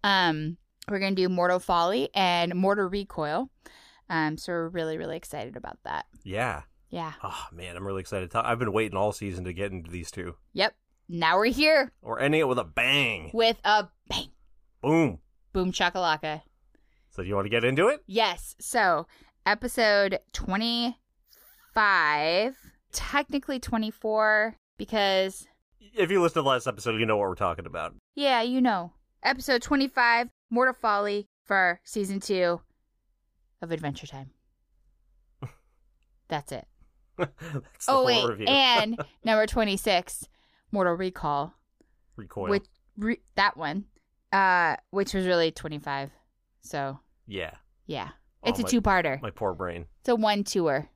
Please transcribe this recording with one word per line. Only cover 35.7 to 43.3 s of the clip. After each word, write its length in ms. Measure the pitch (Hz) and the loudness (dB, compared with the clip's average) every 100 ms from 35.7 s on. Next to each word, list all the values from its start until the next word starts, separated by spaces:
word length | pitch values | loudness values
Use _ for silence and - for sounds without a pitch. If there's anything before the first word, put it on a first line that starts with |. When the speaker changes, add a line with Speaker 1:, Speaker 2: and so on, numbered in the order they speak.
| _ _ _ _ _ _ | _ _ _ _ _ _
Speaker 1:
That's 220 | 151 143 | -8 -8
it. 140 | 131 - _ _ | -14 -14 _ _
Speaker 2:
<laughs> 260 | _ _ - | _ _ -8
That's 680 | 175 - 165 143 - _ - | -8 -8 -10 -10 -10 _ 0
the 60 | |
Speaker 1:
Oh, 40 | 269 | 4
Speaker 2:
whole 80 | 254 | 4
Speaker 1:
wait, 220 | 240 202 | 4 2
Speaker 2:
review. 180 | 208 214 | -2 2
<laughs> 40 | |
Speaker 1:
and 480 | 277 262 233 214 233 - _ | 4 6 4 2 -4 -8 _
number 220 | 233 220 214 | 0 2 2
twenty-six, 800 | - 214 196 - 180 185 - - _ _ _ _ | 2 0 0 2 0 0 -14 -16 _ _ _ _
Mortal 220 | 208 180 | 0 2
Recall. 600 | 170 185 180 156 143 151 _ _ _ _ _ _ - | 2 -2 -4 -2 -2 -2 _ _ _ _ _ _ -18
Speaker 2:
Recoil. 320 | 101 - 95 | -14 -8 0
Speaker 1:
With 180 | 202 - _ _ - | 0 -2 _ _ -6
re-, 240 | 214 233 _ | -4 -4 _